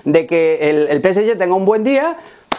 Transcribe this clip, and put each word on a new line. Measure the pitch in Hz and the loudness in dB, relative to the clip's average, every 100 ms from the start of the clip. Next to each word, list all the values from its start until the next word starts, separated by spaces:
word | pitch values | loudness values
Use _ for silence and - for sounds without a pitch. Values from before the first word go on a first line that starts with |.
de | 139 165 160 | -2 0 0
que | 165 160 160 151 | 0 0 0 0
el, | 151 147 | 0 0
el | 147 | 0
P | 190 | 0
S | 190 | 0
G | 214 202 | 0 0
tenga | 180 | 0
un | 185 190 | 0 0
buen | 220 | 0
día, | 233 277 320 330 - - _ | 0 0 -2 -6 -16 -20 _